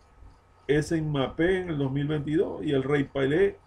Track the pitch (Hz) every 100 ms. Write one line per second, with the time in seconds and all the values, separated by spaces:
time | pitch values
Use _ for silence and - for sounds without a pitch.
0 | _ - - - _ _ - 143 151 165
1 | 156 143 127 - 170 190 180 151 139 139
2 | 143 156 143 156 - - 147 139 131 143
3 | 135 139 135 156 202 196